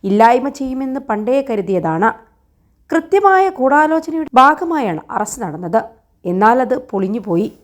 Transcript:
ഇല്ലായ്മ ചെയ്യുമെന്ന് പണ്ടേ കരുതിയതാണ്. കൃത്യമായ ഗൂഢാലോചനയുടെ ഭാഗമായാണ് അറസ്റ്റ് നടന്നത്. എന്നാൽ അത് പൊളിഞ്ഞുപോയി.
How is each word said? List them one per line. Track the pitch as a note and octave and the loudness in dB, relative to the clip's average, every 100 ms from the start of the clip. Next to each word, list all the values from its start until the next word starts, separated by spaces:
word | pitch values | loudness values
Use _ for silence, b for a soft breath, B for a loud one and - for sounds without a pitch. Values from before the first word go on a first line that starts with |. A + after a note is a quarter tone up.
| G3 | -2
ഇല്ലായ്മ | G3+ A3+ B3+ C4+ C#4 | 4 4 4 0 -6
ചെയ്യുമെന്ന് | C4+ C4 C4+ C4+ C4+ | -8 -6 -6 -8 -4
പണ്ടേ | G#3+ G#3+ C4+ C4+ | -4 0 -2 0
കരുതിയതാണ്. | A3 G3 F#3 D#3+ D#3+ G#3+ - _ _ _ _ _ _ _ | -4 -2 -2 -2 0 0 -2 _ _ _ _ _ _ _
കൃത്യമായ | D#4 E4 F#4+ G4+ F#4+ F#4+ F#4+ | -4 0 2 4 4 2 0
ഗൂഢാലോചനയുടെ | C4 C#4+ D#4 D#4+ D#4+ D#4+ D#4 B3 | 0 2 2 0 -2 -6 0 6
ഭാഗമായാണ് | C4 D4+ F4 D#4+ A#3 D#3 - - | 6 4 -2 -2 -2 -4 -6 -6
അറസ്റ്റ് | G#3+ - | -6 -6
നടന്നത്. | F#3+ D#3 F3 G#3+ - - _ _ F#3 | -10 -8 -2 -2 -4 -16 _ _ -6
എന്നാൽ | F3+ G#3+ B3 B3+ | 0 2 2 0
അത് | B3+ - | -4 -4
പൊളിഞ്ഞുപോയി. | G3 F#3+ A3 G#3 E3+ D#3+ - | -4 -4 -6 -2 -2 -2 -8